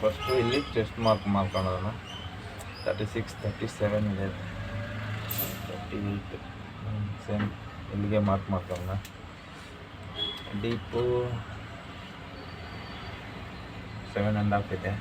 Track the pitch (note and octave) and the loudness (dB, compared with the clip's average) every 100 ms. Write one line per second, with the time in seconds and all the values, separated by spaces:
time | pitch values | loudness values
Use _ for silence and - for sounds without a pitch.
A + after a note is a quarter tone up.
0 | G#2+ F2+ - B2+ A#2 C3+ C#3+ A#2 G#2+ - | 4 2 4 6 6 4 2 0 0 4
1 | A2+ G#2+ G2 G2 G2 F#2+ F#2 F#2 G2 A#2 | 6 6 6 4 4 4 2 2 0 -2
2 | - - - - - - - - - - | -8 -8 -8 -8 -10 -10 -10 -4 0 0
3 | G#2 A2+ A2 - G#2 - A2+ - G#2 G#2+ | 0 0 -4 -4 -4 -2 -4 2 2 4
4 | G#2+ F#2+ G2 F2+ - - - - - - | 2 2 0 -2 -6 -4 -4 -4 -4 -4
5 | - - - - - - - - - G#2 | -4 -4 -2 -2 -2 -4 -6 -6 -4 -2
6 | G2+ G2+ - - - - - - G#2 G#2+ | 0 0 -2 -8 -8 -10 -10 -6 -4 -2
7 | G2+ G2 - G#2 G#2 - - - - G2+ | -2 -4 0 2 2 -2 -10 -10 -4 0
8 | G2+ G#2+ G2+ G2 G2 F#2+ F2+ F2+ F2+ G2 | 4 6 6 4 4 -2 0 -2 0 -2
9 | - - - - - - - - - - | -4 -12 -14 -14 -14 -14 -14 -14 -14 -12
10 | - - - - - G2+ A2+ A#2 - A#2 | -10 -2 -2 -2 -4 0 0 0 0 2
11 | B2 B2 B2 A#2 - - - - - - | 4 4 2 -2 -4 -8 -8 -10 -10 -10
12 | - - - - - - - - - - | -10 -10 -10 -10 -10 -10 -8 -8 -8 -8
13 | A2+ - A2 G#2 - - - - - - | -8 -8 -8 -8 -8 -8 -8 -8 -8 -8
14 | - G2+ G#2 G#2 G#2 G2+ G2+ F#2 F#2+ G#2 | -4 2 4 6 6 6 4 0 0 0